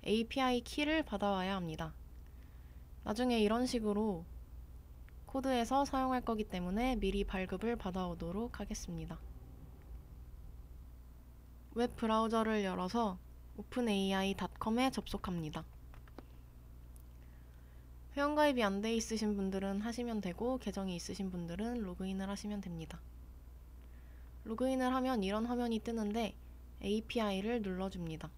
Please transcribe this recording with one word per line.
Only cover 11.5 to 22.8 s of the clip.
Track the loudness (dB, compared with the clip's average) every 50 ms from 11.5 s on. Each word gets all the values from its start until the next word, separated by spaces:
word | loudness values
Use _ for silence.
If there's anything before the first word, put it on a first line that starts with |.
| -18 -18 -18 -8 0
웹 | 2 2 2 2 2
브라우저를 | 2 4 6 6 6 6 4 4 4 4 4 4 2
열어서 | 2 2 2 0 2 2 2 2 2 0 -2 -8 -14 -16 -16 -16 -14 -10 -10
오픈 | -10 -4 0 0 4 4
에이아이 | 4 4 4 4 4 4 4 2 2
닷컴에 | 0 -2 -4 -4 -2 0 2 4 4 4 4
접속합니다. | 2 0 -4 -2 -4 -4 -2 -2 -2 -2 -2 -2 -4 -6 -8 -8 -12 -16 -16 -14 -16 -16 -16 -14 -14 -14 -14 -14 -16 -16 -16 -16 -18 -18 -16 -16 -16 -16 -16 -16 -16 -16 -16 -16 -16 -18 -18 -18 -18 -18 -18 -18 -18 -18 -18 -18 -18 -18 -18 -16 -16 -16 -16 -8 0
회원가입이 | 2 4 4 6 8 8 8 8 8 6
안 | 4 4 4
돼 | 2 4 2
있으신 | 2 2 2 0 2 2 2 2
분들은 | 4 2 2 2 2 0 2 0 0
하시면 | 0 0 -2 -2 -2 0 0 0
되고, | 0 0 -2 0 0 0 0 0
계정이 | 0 -2 -2 0 -2 -2 -2
있으신 | -4 -4 -6 -4 -2 -2 -2
분들은 | -2 -2 -4 -4 -2 -2 -2 -2 0 -2
로그인을 | -2 -2 -4 -4 -2 -2 -2 -2 -2 -2
하시면 | -4 -4 -4 -4 -4 -4
됩니다. | -4 -4 -6 -6